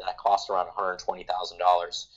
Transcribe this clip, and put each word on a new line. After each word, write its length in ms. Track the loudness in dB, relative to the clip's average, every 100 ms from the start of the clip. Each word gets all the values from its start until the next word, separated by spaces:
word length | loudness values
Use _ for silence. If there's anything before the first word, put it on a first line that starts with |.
that 140 | -8 -2
costs 320 | 2 2 2
around 160 | 0 0
a 60 |
hundred 260 | -2 -2 -2
twenty 240 | -4 -6
thousand 360 | -4 -6 -6 0
dollars. 500 | 4 4 2 -8 -12